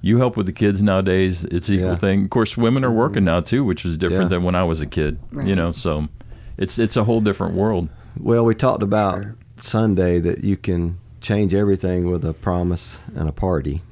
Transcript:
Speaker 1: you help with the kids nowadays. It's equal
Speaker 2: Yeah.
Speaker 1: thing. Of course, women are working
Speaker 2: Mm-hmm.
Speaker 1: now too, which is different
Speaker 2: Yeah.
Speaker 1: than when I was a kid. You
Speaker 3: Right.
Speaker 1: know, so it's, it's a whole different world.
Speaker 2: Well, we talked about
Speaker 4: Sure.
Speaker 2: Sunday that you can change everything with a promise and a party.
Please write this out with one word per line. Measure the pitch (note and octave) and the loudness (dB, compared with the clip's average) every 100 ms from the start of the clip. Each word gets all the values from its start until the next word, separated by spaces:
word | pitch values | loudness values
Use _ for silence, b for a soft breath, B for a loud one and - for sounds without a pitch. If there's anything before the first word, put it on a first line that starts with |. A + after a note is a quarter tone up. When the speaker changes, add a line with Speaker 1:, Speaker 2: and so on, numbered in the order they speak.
Speaker 1:
you | F2+ A#2 | 4 4
help | B2+ A#2 | 4 0
with | |
the | F#2 | -4
kids | - G#2 G2 | 2 2 4
nowadays. | G#2 F#2+ F#2+ F#2 F#2 F2 E2 | 2 2 2 2 2 0 -2
It's | F2 E2+ | -4 0
equal | G2 F#2 | 0 2
Speaker 2:
Yeah. | F2+ | 0
Speaker 1:
thing. | G2 G2 | 2 2
Of | G2 | 2
course, | B2+ A2 - | 0 0 2
women | A#2 C3 | 2 2
are | C3 | 2
working | A2+ C3 - | 2 2 2
Speaker 2:
Mm-hmm. | |
Speaker 1:
now | F#2+ F2 | 2 2
too, | E2+ B2 | 0 0
which | C3 E2+ F2+ | 0 -2 -2
is | D#2+ | -2
different | F2 F2+ | 0 2
Speaker 2:
Yeah. | F2+ F2+ | 2 0
Speaker 1:
than | |
when | F2+ | 0
I | F2+ | 2
was | F2+ D#2+ | 0 0
a | D2 | -2
kid. | - D2+ C#2+ - | -2 -2 -2 -8
You | - | -6
Speaker 3:
Right. | C#3 | -2
Speaker 1:
know, | F#2+ E2+ | 0 0
so | E2+ F#2 D2+ D2+ - B B B B | -2 -2 -2 -4 -8 B B B B
it's, | F#2+ - | -4 0
it's | A2+ - | 0 0
a | |
whole | G#2+ A2+ | 2 2
different | G#2+ G2 F2+ | 2 0 -2
world. | F2+ G#2 G2 D#2+ - B - | 0 0 0 -4 -8 B -8
Speaker 2:
Well, | - A#2 | 0 2
we | A#2 | 4
talked | A2+ C3 A#2+ | 2 0 0
about | A2+ G#2+ G2+ F#2 | 0 2 2 -2
Speaker 4:
Sure. | G2+ A2+ - - | -8 -14 -20 -14
Speaker 2:
Sunday | - A2 A2 F#2+ F2+ F2 | -4 0 2 2 2 2
that | E2+ - | 0 -2
you | G2+ G2 | -2 -2
can | - F2+ E2+ F2 - - | -2 -2 -2 -6 -14 -18
change | - G#2 G2+ | -4 0 2
everything | G2 G2+ G2 F#2 F2+ F2 | 2 2 2 0 0 0
with | F2 | -2
a | D#2 | -2
promise | D#2 - F2+ F2+ F2 - - - - | -4 -2 0 0 -2 -6 -16 -14 -6
and | D#2+ | -6
a | |
party. | D2 F#2+ E2 C#2+ D2 - | -2 -2 -2 -2 -6 -8